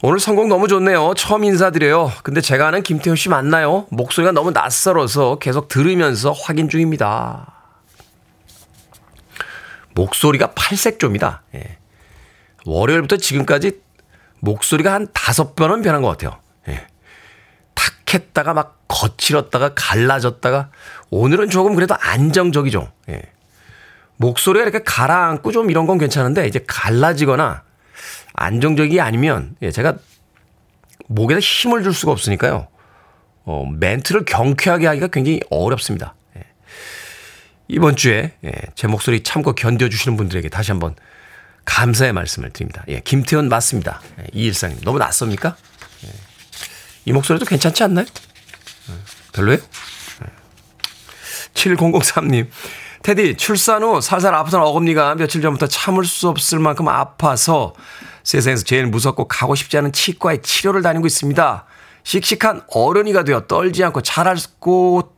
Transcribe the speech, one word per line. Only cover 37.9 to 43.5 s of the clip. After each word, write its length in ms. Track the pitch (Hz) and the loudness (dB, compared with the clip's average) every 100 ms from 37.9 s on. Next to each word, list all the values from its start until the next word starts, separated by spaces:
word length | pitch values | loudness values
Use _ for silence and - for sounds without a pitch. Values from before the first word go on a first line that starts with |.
| 139 | 4
주에, 400 | 123 107 151 - | 2 2 0 -8
예, 80 | - - - | -12 -10 -12
제 120 | - 110 | -4 -2
목소리 360 | 107 - 113 | 0 0 0
참고 320 | - 156 143 | 0 -2 -2
견뎌주시는 640 | - 117 120 123 107 135 110 | 0 0 2 0 0 -2 -2
분들에게 320 | 98 90 78 | -2 -4 -6
다시 220 | 101 104 | -6 -2
한번 240 | 98 82 76 _ - - - - _ | -2 -4 -8 _ -20 -20 -20 -20 _
감사의 480 | - - 120 113 131 | -4 0 2 2 2
말씀을 380 | 95 85 - 60 | 0 -4 -8 -10
드립니다. 340 | - - - - | -10 -12 -12 -10
예, 120 | 67 | -10
김태훈 480 | - 135 123 151 | -2 0 2 0
맞습니다. 520 | 143 | 2